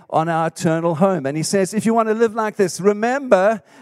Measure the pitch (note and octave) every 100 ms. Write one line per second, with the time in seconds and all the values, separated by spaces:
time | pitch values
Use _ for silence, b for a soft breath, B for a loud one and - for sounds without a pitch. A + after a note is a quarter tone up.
0 | B D3 E3 E3 E3 - F3 D#3+ E3+ D#3
1 | G3 F3+ C3+ D3+ D#3+ G3 F#3+ G#3+ A3 A3+
2 | A3 G#3+ A#3 A3 G#3+ - F#3 - G3 G#3
3 | A#3 C4+ C4 F#3+ G3 A3 - B